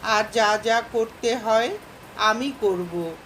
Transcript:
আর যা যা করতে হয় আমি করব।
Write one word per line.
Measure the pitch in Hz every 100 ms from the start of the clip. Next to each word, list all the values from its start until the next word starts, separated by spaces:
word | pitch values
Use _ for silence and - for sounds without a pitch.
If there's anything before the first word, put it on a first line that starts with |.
আর | - 214 214
যা | 233 214 214
যা | 226 226 226
করতে | 240 220 - 233 240
হয় | 220 220 240 415 - - - -
আমি | 214 226 277 269
করব। | 208 180 175 170 165 160